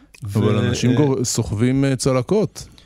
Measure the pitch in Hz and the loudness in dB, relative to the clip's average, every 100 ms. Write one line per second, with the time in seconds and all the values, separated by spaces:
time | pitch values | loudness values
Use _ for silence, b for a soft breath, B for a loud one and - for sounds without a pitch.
0 | b - 104 104 - - 120 120 120 127 | b -16 -4 0 2 2 0 0 2 2
1 | 147 131 123 - 107 104 123 135 139 135 | 2 0 -2 -2 -4 -2 0 2 0 0
2 | 143 127 120 202 190 - - b | 0 0 0 0 0 -6 -20 b